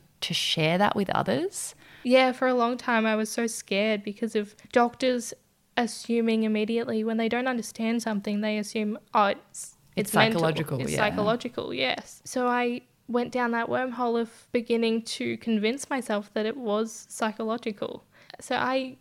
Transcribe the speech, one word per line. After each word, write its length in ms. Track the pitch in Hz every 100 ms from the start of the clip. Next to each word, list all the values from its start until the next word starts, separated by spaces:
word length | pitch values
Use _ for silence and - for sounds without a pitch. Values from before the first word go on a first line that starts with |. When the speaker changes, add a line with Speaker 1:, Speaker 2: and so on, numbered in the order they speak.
| - _
Speaker 1:
to 140 | -
share 420 | 170 - - 156 180
that 180 | 202
with 140 | - 196
others. 640 | - - 240 370 - - - - -
Speaker 2:
Yeah, 280 | 247 254 262
for 160 | 247 254
a 40 |
long 240 | 247 233 247
time 300 | - 233 220
I 80 |
was 160 | 214 214
so 160 | - 233
scared 560 | - - 196 214 208
because 320 | 202 202 226
of 200 | 214 208 - -
doctors 600 | 247 240 - 254 247 226 - _ _ _ -
assuming 680 | 233 - - 233 226 220
immediately 640 | 220 214 214 233 233 220
when 120 | 220 226
they 120 | 226
don't 180 | 240 254
understand 560 | 247 220 - 226 233
something, 380 | 226 202 208 208
they 180 | 214 214
assume, 400 | 208 220 214 220 -
"Oh, 120 | 226 196
it's, 500 | - - - - - _ -
it's 120 | 208
Speaker 1:
It's 40 |
Speaker 2:
mental. 260 | 180 135 170
Speaker 1:
psychological, 400 | 160 160 156 131
Speaker 2:
It's 100 | 143
Speaker 1:
yeah. 60 | 156
Speaker 2:
psychological," 760 | 208 180 208 240 240 - -
yes. 480 | - 262 - - -
So 240 | - 254 247
I 340 | 247 240 247 - _ -
went 240 | 240 240
down 200 | 247 240
that 160 | 233 233
wormhole 520 | 240 254 240 240 233
of 100 | 226 - -
beginning 500 | 247 233 233 226 226
to 340 | 226 - 240 226
convince 520 | 233 220 214 277 -
myself 420 | 269 233 208 208
that 100 | 220
it 120 | 214 269
was 500 | 233 208 220 - -
psychological. 960 | - 220 214 220 233 233 202 - - - _ - -
So 160 | - 247
I 400 | 247 262 262 254